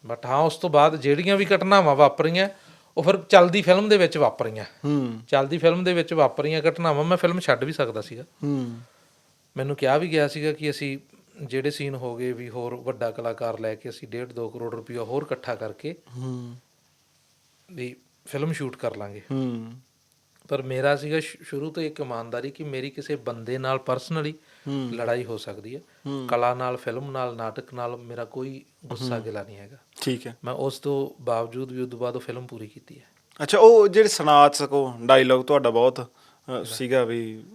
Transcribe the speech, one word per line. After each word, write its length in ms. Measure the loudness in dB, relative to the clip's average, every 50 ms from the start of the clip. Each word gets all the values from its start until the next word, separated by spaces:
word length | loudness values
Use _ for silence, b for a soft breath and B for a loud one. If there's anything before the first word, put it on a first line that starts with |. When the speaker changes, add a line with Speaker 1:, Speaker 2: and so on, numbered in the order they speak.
| _ -10
Speaker 1:
But 80 | -10 -10 -4
ਹਾਂ, 120 | -2 2 2
ਉਸ 180 | 2 2 0
ਤੋਂ 140 | -2 -4 2
ਬਾਅਦ 260 | 6 6 6 6 4
ਜਿਹੜੀਆਂ 400 | 0 0 0 0 2 2 0 2
ਵੀ 100 | 2 4 2 2
ਘਟਨਾਵਾਂ 420 | 2 4 4 4 6 6 6 6
ਵਾਪਰੀਆਂ, 520 | 6 6 6 6 2 0 0 2 0 0 0 -4 b b b b b b b b
ਉਹ 60 | 0
ਫਿਰ 140 | 2 2 2
ਚੱਲਦੀ 460 | 2 2 8 8 8 8 8 4 2
ਫਿਲਮ 260 | 4 6 4 4 6 4
ਦੇ 80 | 4
ਵਿੱਚ 220 | 4 4 2 2 2
ਵਾਪਰੀਆਂ। 460 | 2 2 2 -2 -6 -6 -6 -10 -12 -14 -14 _ -2
Speaker 2:
ਹੂੰ। 360 | 0 0 0 -2 -4 -8 -10 -6 0
Speaker 1:
ਚੱਲਦੀ 300 | 0 0 2 0 -4 2
ਫਿਲਮ 260 | 2 2 2 2 0
ਦੇ 80 | 0
ਵਿੱਚ 200 | 0 0 -2 0
ਵਾਪਰੀਆਂ 500 | 2 2 2 2 2 -2 -4 -2 -2 0 0 0
ਘਟਨਾਵਾਂ, 360 | 0 0 0 0 0 0 2
ਮੈਂ 120 | 0 0
ਫਿਲਮ 240 | 2 2 0 0 0
ਛੱਡ 240 | 0 0 0 0 0
ਵੀ 80 | -6
ਸਕਦਾ 280 | -2 -4 -4 -4 -4 -8
ਸੀਗਾ। 220 | -10 -10 -14 -16
Speaker 2:
ਹੂੰ। 560 | -16 _ _ _ -4 -4 -2 -4 -4 -8 -10 -14 -18 _ _ _ _ _ _ _ _ _ _ _ _ _ _
Speaker 1:
ਮੈਨੂੰ 200 | -8 -6 -6 -4
ਕਿਹਾ 220 | -2 2 2 2 2
ਵੀ 120 | 2 0
ਗਿਆ 180 | 0 0 0 0
ਸੀਗਾ 240 | -2 -4 -4 -4
ਕਿ 180 | -4 -4 -6 -6
ਅਸੀਂ 280 | -6 -4 -6 -8 -8 -10 _ _ _ _ _ _ _ -18
ਜਿਹੜੇ 280 | -14 -6 -6 -2 -2 -4
ਸੀਨ 240 | -4 -4 -8 -8 -8
ਹੋ 220 | -8 -8 -10 -8
ਗਏ 160 | -6 -6 -6
ਵੀ 160 | -6 -8 -12 -12
ਹੋਰ 260 | -10 -8 -8 -8 -10
ਵੱਡਾ 360 | -8 -8 -8 -6 -4 -6 -6
ਕਲਾਕਾਰ 500 | -6 -6 -8 -8 -6 -4 -6 -6 -6 -4
ਲੈ 140 | -6 -6 -6
ਕੇ 140 | -8 _ -16
ਅਸੀਂ 200 | -16 -16 -16 -12
ਡੇਢ 240 | -10 -10 -10 -10
ਦੋ 160 | -10 -10 -10 -10
ਕਰੋੜ 260 | -10 -10 -10 -10 -10
ਰੁਪਇਆ 280 | -12 -14 -12 -10 -10
ਹੋਰ 200 | -8 -6 -6 -6
ਇਕੱਠਾ 320 | -6 -6 -10 -8 -6 -10 -8
ਕਰਕੇ 420 | -8 -8 -12 -12 -12 -14 -14 -14 -14 _ -20 -16
Speaker 2:
ਹੂੰ। 400 | -12 -10 -10 -10 -10 -12 -14 -18 -20 _ _ _ _ _ _ _ _ _ _ _ _ _ _ _ _ _ _ _ _ _ _
Speaker 1:
ਵੀ 240 | -14 -12 -12 -12 -14 _ _ _ _ _ _
ਫਿਲਮ 260 | -10 -8 -6 -4 -4
ਸ਼ੂਟ 240 | -4 -6 -6 -10 -10
ਕਰ 200 | -8 -8 -8 -8
ਲਾਂਗੇ। 260 | -8 -12 -14 -14 -18 -10 _
Speaker 2:
ਹੂੰ। 400 | -6 -4 -4 -4 -6 -8 -10 -14 -18 -20 _ _ _ _ _ _ _ _ _ _ _ _ _ _
Speaker 1:
ਪਰ 140 | -6 -6
ਮੇਰਾ 340 | -4 -6 -6 -2 0 0 0
ਸੀਗਾ 240 | 0 -2 -4 -4 -4
ਸ਼ੁ-, 240 | -4 -6 -14 -16 -16
ਸ਼ੁਰੂ 260 | -10 -8 -8 -8 -8
ਤੋਂ 120 | -8 -8
ਇੱਕ 180 | -8 -8 -8 -10
ਇਮਾਨਦਾਰੀ 500 | -10 -8 -8 -10 -10 -8 -10 -8 -10 -10
ਕਿ 140 | -12 -12 -12
ਮੇਰੀ 260 | -10 -10 -8 -10 -10
ਕਿਸੇ 260 | -12 -14 -8 -8 -8
ਬੰਦੇ 420 | -8 -6 -10 -10 -8 -8 -8 -8 -6
ਨਾਲ 180 | -2 -4 -4
personally 560 | -4 -2 -4 -4 -4 -4 -6 -6 -6 -4 -6 -8 -12 b b b b b -8
Speaker 2:
ਹੂੰ। 220 | -6 -6 -6 -6 -6
Speaker 1:
ਲੜਾਈ 300 | -6 -2 -2 -2 -4 -4
ਹੋ 120 | -8 -10
ਸਕਦੀ 380 | -12 -10 -14 -16 -16 -16 -16 -16
ਹੈ। 60 | -16 -18 _ _ _ _
Speaker 2:
ਹੂੰ। 200 | -10 -8 -8 -4 -2
Speaker 1:
ਕਲਾ 240 | -2 0 0 0 -2
ਨਾਲ, 220 | -2 -4 -6 -6
ਫਿਲਮ 340 | -6 -8 -8 -8 -8 -10 -10
ਨਾਲ, 260 | -8 -8 -8 -8 -8
ਨਾਟਕ 380 | -8 -10 -10 -10 -12 -16 -14 -12
ਨਾਲ 220 | -10 -10 -10 -10
ਮੇਰਾ 280 | -12 -14 -16 -12 -12 -12
ਕੋਈ 400 | -12 -10 -12 -12 -10 -12 -16 -20 _ _ _ -16
ਗੁੱਸਾ 300 | -14 -12 -10 -8 -6 -6
Speaker 2:
ਹੂੰ। 80 | -6 -8
Speaker 1:
ਗਿਲਾ 180 | -10 -10 -12
ਨਹੀਂ 140 | -12 -14 -18
ਹੈਗਾ। 200 | -20 -20 -20 -20 _ _ _ _ -8
Speaker 2:
ਠੀਕ 260 | -6 -6 -6 -6 -8
ਹੈ। 100 | -16 -18 _ -12
Speaker 1:
ਮੈਂ 100 | -10 -8
ਉਸ 240 | -6 -6 -8 -8 -6
ਤੋਂ 440 | -6 -4 -4 -4 -4 -6 -10 _
ਬਾਵਜੂਦ 500 | -6 -4 -4 -4 -4 -6 -8 -10 -10 -10
ਵੀ, 100 | -8 -8
ਉਸ 80 | -8 -8
ਤੋਂ 80 | -8 -8
ਬਾਅਦ 180 | -8 -6 -6
ਉਹ 40 | -8
ਫਿਲਮ 260 | -10 -10 -12 -12 -14
ਪੂਰੀ 200 | -16 -16 -16 -18
ਕੀਤੀ 320 | -18 _ -20 _ _ -20 -20
ਹੈ। 60 | _ _ _ _ _ _ _ -8
Speaker 2:
ਅੱਛਾ, 160 | -2 2 8 10
ਉਹ 300 | 12 12 12 12 8 8
ਜਿਹੜੇ 200 | 8 6 6 6
ਸੁਣਾ 400 | 4 0 4 6 8 10 8 8
ਸਕੋ 460 | 6 2 -4 0 0 0 0 0 -4 -6
ਡਾਇਲੌਗ 420 | 4 6 8 8 8 6 4 2 4
ਤੁਹਾਡਾ 260 | 2 2 4 4 4
ਬਹੁਤ, 300 | 4 4 4 4 2 0
ਅ, 640 | -12 -12 _ _ _ _ _ _ _ -10 -8 -8 -8
ਸੀਗਾ 400 | -8 -8 -8 -4 0 0 0 0
ਵੀ 400 | 0 -2 -6 -6 -8 -12 -14 -18 -20